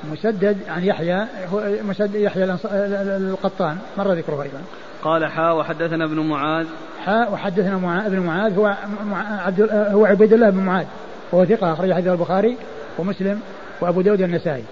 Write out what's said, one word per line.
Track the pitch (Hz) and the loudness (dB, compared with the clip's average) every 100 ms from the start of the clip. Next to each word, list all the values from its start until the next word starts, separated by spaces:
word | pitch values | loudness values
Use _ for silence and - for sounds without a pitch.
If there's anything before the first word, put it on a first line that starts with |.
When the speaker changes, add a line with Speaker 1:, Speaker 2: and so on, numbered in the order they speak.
| 151 | -10
Speaker 1:
مسدد | 151 220 208 202 196 - | -4 -2 2 0 0 -4
عن | 160 | -2
يحيى، | 185 175 165 180 226 214 180 | 0 0 0 -2 -2 -8 -6
هو | 202 208 208 | -4 -2 -4
مسدد | 214 196 208 208 | -4 -2 -2 0
يحيى | 202 185 | 0 0
الأنص-، | 185 180 214 | -2 -2 -2
ال-، | 196 202 | -2 -2
ال-، | 196 196 196 190 | -2 -2 -2 -2
القطان، | 190 190 - 170 165 - - | -2 -4 -2 -4 -4 -8 -4
مر | 196 | 0
ذكره | 175 156 147 | 0 -2 -4
أيضا. | 143 135 180 - - - | -6 -10 -14 -16 -18 -6
Speaker 2:
قال | 156 160 156 | 0 2 0
حا، | 160 165 | 0 2
وحدثنا | 165 151 160 165 160 160 | 2 0 -2 -2 0 0
ابن | 156 | 0
معاذ. | 156 147 147 160 160 - - - - | 0 0 0 -2 -4 -8 -14 -8 0
Speaker 1:
حا، | 220 233 | 2 2
وحدثنا | 202 202 185 190 190 | -2 -2 0 0 0
معا-، | 180 175 214 | 0 0 0
ابن | 190 | 0
معاذ، | 175 165 220 190 | 0 0 0 2
هو | 208 196 208 202 208 | 2 0 -6 -6 -4
مع-، | 175 214 208 180 | -4 -4 -4 -2
عبد | 185 | 2
ال-، | 214 | 4
هو | 208 208 202 208 | 4 4 6 6
عبيد | 196 214 | 6 8
الله | 226 226 | 8 6
بن | 190 | 4
معاذ، | 190 185 156 - - - - | 2 0 -2 -10 -16 -16 0
وهو | 175 175 | 4 4
ثقة، | 220 180 | 4 2
أخرج | 160 185 | 0 2
حديث | 170 185 | 2 2
البخاري | 180 170 185 220 247 - - - - | 0 2 2 2 0 -10 -14 -12 -6
ومسلم | 175 196 190 208 - - - - | -4 -2 -2 -2 -8 -16 -16 -4
وأبو | 175 180 | 0 2
داود | 185 208 | 4 4
والنسائي. | 185 170 170 135 110 | 2 0 -2 -4 -8